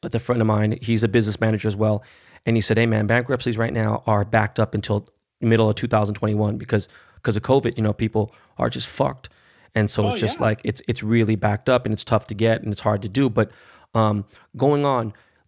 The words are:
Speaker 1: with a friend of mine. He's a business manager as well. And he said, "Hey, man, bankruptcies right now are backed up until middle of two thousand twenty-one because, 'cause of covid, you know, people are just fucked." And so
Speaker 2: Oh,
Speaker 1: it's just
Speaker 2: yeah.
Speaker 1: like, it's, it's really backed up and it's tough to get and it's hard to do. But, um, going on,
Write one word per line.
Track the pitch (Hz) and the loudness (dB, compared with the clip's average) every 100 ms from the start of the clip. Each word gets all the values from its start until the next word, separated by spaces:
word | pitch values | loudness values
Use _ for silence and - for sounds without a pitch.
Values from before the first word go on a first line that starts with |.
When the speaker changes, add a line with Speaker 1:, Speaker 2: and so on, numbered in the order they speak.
Speaker 1:
with | - 117 | -6 -4
a | |
friend | - 120 | -2 0
of | 110 | 2
mine. | 107 107 - | 2 0 -2
He's | 110 113 | -2 0
a | 110 | 2
business | 120 107 98 | 2 0 0
manager | 110 107 107 | 0 0 -2
as | 101 | 0
well. | 107 104 - - _ - - | 0 0 -6 -20 _ -6 0
And | 113 | 0
he | |
said, | - 113 | 2 2
"Hey, | 117 | 2
man, | 110 104 | 2 2
bankruptcies | 120 127 127 123 113 | 0 0 -2 -2 -2
right | 113 | -2
now | 113 110 107 - | -2 -2 -2 0
are | 104 | 0
backed | 101 113 104 - | 2 2 2 0
up | 107 | -2
until | 104 - 104 - _ _ _ | -2 -2 -4 -4 _ _ _
middle | 117 113 110 | 2 4 4
of | 107 | 0
two | 120 | 0
thousand | 110 104 101 | 0 0 -2
twenty-one | 107 104 104 107 | -2 0 0 -2
because, | - 104 - - _ _ | -2 -2 -2 -12 _ _
'cause | - 107 | -4 -2
of | |
covid, | - 139 123 - | 2 2 2 0
you | |
know, | 107 | -2
people | - 110 110 104 - _ - | 0 -2 -2 -4 -8 _ -4
are | 120 | -4
just | 123 - | -4 -6
fucked." | - 139 135 - _ _ _ _ 113 | -2 -4 -4 -16 _ _ _ _ -2
And | 104 | 0
so | - 104 | 0 0
Speaker 2:
Oh, | |
Speaker 1:
it's | - | 0
just | 107 - | -2 0
Speaker 2:
yeah. | 110 | -2
Speaker 1:
like, | 104 | 0
it's, | - - - | -4 -6 -6
it's | 117 | -4
really | 107 117 110 107 | 0 2 2 0
backed | 104 104 - | 0 -2 0
up | 123 110 | 0 0
and | |
it's | 107 | -4
tough | - 110 - | 0 -2 -2
to | |
get | 104 113 113 | -2 0 0
and | 110 | -2
it's | 101 | -2
hard | 113 104 | -2 -2
to | 98 | -2
do. | 110 131 | 0 0
But, | 117 104 - - - _ | 0 -2 -6 -20 -20 _
um, | 113 107 104 98 - _ - | 0 2 0 -4 -14 _ -2
going | 135 147 | 2 2
on, | 143 127 113 - _ _ | 2 0 -2 -10 _ _